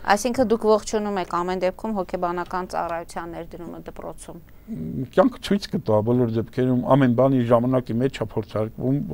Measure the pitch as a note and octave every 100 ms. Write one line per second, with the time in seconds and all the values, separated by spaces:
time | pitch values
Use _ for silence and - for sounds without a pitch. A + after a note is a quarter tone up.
0 | - G3+ B3 A#3+ A3 A3+ G#3+ G#3+ - A3
1 | G#3 G3+ - F3 F3+ F#3 F#3 F#3 A3 G3+
2 | F3+ F3+ F3 F3 E3+ F#3 F#3 E3 E3+ E3+
3 | E3+ F#3 E3+ E3 E3+ F3 E3+ E3 E3 -
4 | E3 - - E3+ - - G#3+ D#3+ D#3+ C3+
5 | C3 - A3+ - - G3+ - - A2+ G#2+
6 | A2 B2 A#2+ A2+ - - B2+ B2 B2 C#3
7 | C3 A#2+ C3+ C3 A#2 A#2+ B2 C3 B2 A2+
8 | C3 - G#2+ A#2 - G#2 A2 - B2 C#3+
9 | -